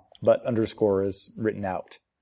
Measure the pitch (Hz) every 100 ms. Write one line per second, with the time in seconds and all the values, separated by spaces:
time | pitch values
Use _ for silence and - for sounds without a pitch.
0 | _ - 107 113 131 113 107 - 107 95
1 | 98 98 - 214 107 101 98 90 - -
2 | _ _